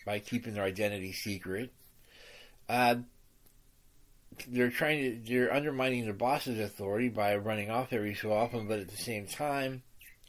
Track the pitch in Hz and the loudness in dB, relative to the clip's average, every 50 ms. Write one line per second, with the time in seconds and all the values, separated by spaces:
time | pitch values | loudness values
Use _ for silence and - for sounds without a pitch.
0 | - 104 104 104 104 - 123 120 - 120 104 104 98 95 92 98 107 104 104 98 | -4 -4 -4 -2 -2 -2 -4 -4 -4 -2 -2 0 0 0 0 0 0 0 0 -2
1 | 92 95 92 - - 107 101 92 - 92 92 101 127 127 - - - - - - | -6 -6 -8 -6 -4 -4 -6 -4 -4 -4 -4 -4 -4 -6 -10 -18 -20 -20 -20 -20
2 | - - - - - - - - - - - - - - 113 123 123 120 120 120 | -20 -20 -20 -20 -20 -20 -20 -20 -20 -20 -20 -16 -6 -2 2 4 6 6 6 4
3 | 123 - - - - - _ _ _ - - - - - - _ _ - _ - | 0 -10 -16 -20 -20 -20 _ _ _ -20 -20 -20 -20 -20 -20 _ _ -20 _ -20
4 | - - - - - - - - - 127 123 123 123 123 123 - 165 151 151 147 | -20 -20 -20 -20 -20 -20 -18 -16 -12 -4 2 2 2 2 2 2 0 2 2 2
5 | 135 127 113 117 113 113 123 127 123 - - 139 147 151 139 131 131 131 127 123 | 2 0 -2 -4 -4 0 2 4 4 4 4 2 2 0 0 0 0 2 2 0
6 | 117 107 101 95 113 123 143 147 - 135 120 110 107 101 - - 101 98 101 110 | 0 -2 -2 0 2 2 2 2 0 -2 -2 -2 -2 -4 -4 -4 -2 0 0 2
7 | 123 123 107 107 104 104 104 101 101 110 110 107 101 104 113 123 131 - 127 113 | 2 0 2 2 2 4 2 2 2 0 -2 -2 -2 -2 0 -2 -2 0 -2 -2
8 | 104 104 101 - - 107 107 107 117 117 120 117 107 104 110 104 95 90 101 - | 0 -2 -2 -2 0 2 2 4 2 2 0 -4 -2 -2 -2 -2 -2 -6 -8 -8
9 | - 123 113 104 101 95 - - 147 147 139 139 135 131 131 127 - - - - | -6 -6 -6 -6 -6 -8 -6 -4 -2 -2 0 0 -2 -2 -4 -6 -12 -16 -20 -20
10 | - - - _ - | -20 -20 -20 _ -20